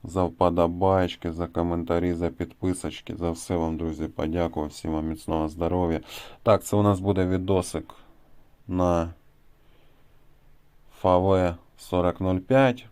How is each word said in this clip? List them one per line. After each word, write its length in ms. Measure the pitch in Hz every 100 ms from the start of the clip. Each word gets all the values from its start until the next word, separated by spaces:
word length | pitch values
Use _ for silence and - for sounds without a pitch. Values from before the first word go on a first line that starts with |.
за 200 | - 92
вподобаєчки, 1080 | 87 82 90 85 85 87 95 95 87 - 85
за 140 | 80 85
коментарі, 680 | 87 85 85 82 85 90
за 140 | 85 85
підписочки. 880 | 82 85 - 92 90 76 - - 80
За 140 | 85
все 260 | 82 - 90
вам, 200 | 80 80
друзі, 320 | 82 76 76
подякую. 580 | - 78 85 85 82 76
Всім 260 | - 82
вам 160 | 78 80
міцного 400 | 78 - 80 78
здоров'я. 520 | 80 82 90 87 80 - - - -
Так, 220 | - 101
це 120 | - 104
у 60 |
нас 180 | 104 95
буде 260 | 98 95 92
відосик 680 | 92 92 95 90 80 - - - - _ - - _ -
на 460 | 90 90 85 85 85 _ _ _ - _ _ - _ - - - - - - _ _ - -
фав 560 | 92 90 95 95 90 85 - -
сорок 420 | - 90 87 85
нуль 180 | 92 92
п'ять. 480 | 90 131 135 123 -